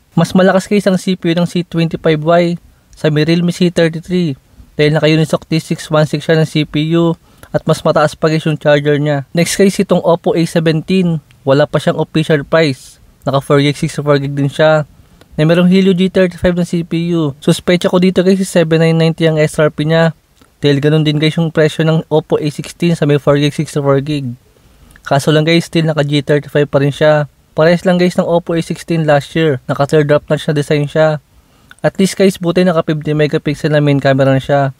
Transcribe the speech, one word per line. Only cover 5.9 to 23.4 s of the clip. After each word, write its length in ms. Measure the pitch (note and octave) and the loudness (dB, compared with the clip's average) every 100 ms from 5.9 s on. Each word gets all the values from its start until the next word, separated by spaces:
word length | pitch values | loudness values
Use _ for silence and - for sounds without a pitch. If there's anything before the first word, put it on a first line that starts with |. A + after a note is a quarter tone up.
one 160 | D#3 D#3 | 0 0
six 240 | D3+ - | -2 0
siya 80 | D#3+ | 0
ng 80 | D#3 | 0
C 160 | D#3 | -2
P 320 | D3 D3 D#3 | -2 -2 0
U 240 | E3+ E3+ E3 _ _ - | 0 0 -2 _ _ -8
at 160 | - - | -4 -2
mas 160 | D#3+ | -2
mataas 320 | E3 D#3 D3+ | 0 0 0
pa 160 | - E3 | 0 -2
guys 160 | D#3 D#3+ | -2 -2
yung 80 | |
charger 480 | D3+ D3+ D3 D3 C#3+ | -2 2 2 2 0
niya. 240 | D3+ C#3+ C3+ | -2 -4 -4
Next 240 | E3+ E3+ - | -2 -2 2
guys 160 | G3 - | 2 0
itong 240 | G3 F3+ E3 | 0 0 0
Oppo 240 | E3+ F3+ E3+ | 0 0 -2
A 40 | E3 | 0
seventeen. 720 | F3 E3 D#3+ - F#3+ F3 D#3+ - _ C3+ | 0 0 -2 -2 0 0 -2 -8 _ 0
Wala 160 | C#3 | 2
pa 160 | D3 D#3 | 0 -2
siyang 240 | - E3 | -2 -2
official 400 | D#3 D#3+ D3+ D#3 | -2 -2 0 -2
price. 560 | C#3 D#3+ D#3+ B2+ - - _ _ | 0 0 0 -2 -12 -20 _ _
Naka 160 | - C3+ | -4 -2
four 240 | - C#3+ | 0 2
gig, 160 | C#3+ C#3+ | 2 -2
sixty-four 400 | D#3 - D3 C#3+ | -6 -4 0 0
gig 160 | C#3 | -2
din 160 | C#3+ C#3 | -4 -2
siya. 320 | - D#3 D#3 D3+ _ _ - _ - | 0 2 2 -2 _ _ -20 _ -2
Na 80 | D#3 | 2
merong 240 | E3+ F3+ | 2 4
Helio 240 | F#3+ F#3+ | 4 2
G 160 | F3+ F#3+ | 2 0
thirty-five 480 | F#3+ F#3 F3 F#3 F3 | 0 0 0 -2 -2
na 80 | F3 | -2
C 160 | E3+ | -4
P 320 | E3 E3 E3+ | -4 -4 -2
U. 240 | E3+ D3+ C3+ | -2 -2 -2
Suspecha 480 | - E3+ - F3+ F#3+ | -2 0 0 0 2
ko 160 | F#3 | 2
dito 160 | F#3 F#3 F3+ | 2 2 2
guys 160 | G3 | 0
is 80 | F#3+ | 0
seven 320 | F3+ D#3+ D#3+ | -2 0 2
nine 160 | E3 E3 | 2 2
ninety 320 | D#3+ D#3+ D#3+ | 0 0 0
ang 80 | D#3 | 2
S 160 | D3+ | 0
R 160 | - D3+ | 0 -2
P 160 | - D3+ | 0 0
niya. 240 | E3 E3 - _ _ _ _ | 0 0 -2 _ _ _ _
Dahil 240 | C#3+ C#3+ | 0 0
ganun 240 | D3 D#3 D3+ | 2 2 0
din 160 | D3 | 0
guys 160 | D#3 E3+ | 0 0
yung 160 | E3 | -2
presyo 320 | D#3+ D#3 - D#3+ | 0 0 0 0
ng 160 | D#3+ - | 0 0
Oppo 240 | D3+ - E3 | -2 0 -2
A 60 | D3 | -2
sixteen 480 | - - - E3+ E3 | -8 -12 -4 -2 0
sa 80 | D3 | 0
may 160 | D3 | 0
four 160 | - | 2
gig, 160 | C#3+ | 0